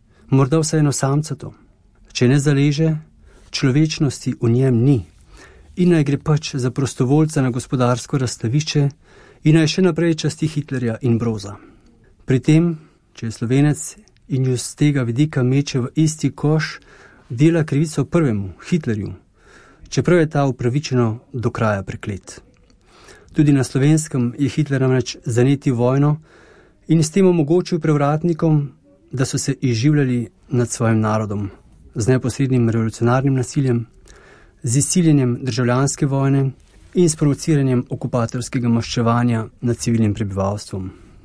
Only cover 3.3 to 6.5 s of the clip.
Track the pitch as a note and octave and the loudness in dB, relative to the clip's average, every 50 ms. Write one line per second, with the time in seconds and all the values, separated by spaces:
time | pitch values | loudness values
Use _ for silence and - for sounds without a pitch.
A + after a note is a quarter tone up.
3.3 | - - - - - - - C3+ B2 D3 D#3+ D#3 D#3 - D#3+ C3 - - - C3 | -20 -20 -20 -14 -8 -2 0 2 2 2 2 0 0 -2 -2 -2 -2 -4 -6 -6
4.3 | - - - A#2 A#2 B2 C3+ C3+ B2 A2+ A#2+ C#3 C#3+ A2 E2 - _ _ - _ | -6 -2 0 0 2 2 2 2 2 2 4 4 2 2 0 -6 _ _ -20 _
5.3 | - - - - - - - - - - F3+ F3+ F3 D#3+ C#3 C#3 C#3 C#3 - - | -20 -20 -20 -20 -20 -20 -20 -16 -4 0 2 4 4 4 2 2 -2 -2 0 0
6.3 | D3+ C#3+ - - | 0 0 -2 -4